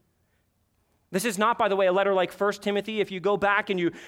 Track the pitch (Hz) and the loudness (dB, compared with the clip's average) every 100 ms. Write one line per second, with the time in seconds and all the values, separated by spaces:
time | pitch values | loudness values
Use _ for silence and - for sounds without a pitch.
0 | _ _ _ _ _ _ _ _ _ _ | _ _ _ _ _ _ _ _ _ _
1 | _ 185 233 185 214 226 202 196 185 185 | _ -4 -2 0 0 2 2 2 2 2
2 | 196 190 185 - 202 202 208 202 202 214 | 2 2 0 -2 -2 -2 -2 -4 -2 -4
3 | 190 185 185 202 202 202 208 185 170 - | -4 -2 0 2 2 2 0 -2 -2 -4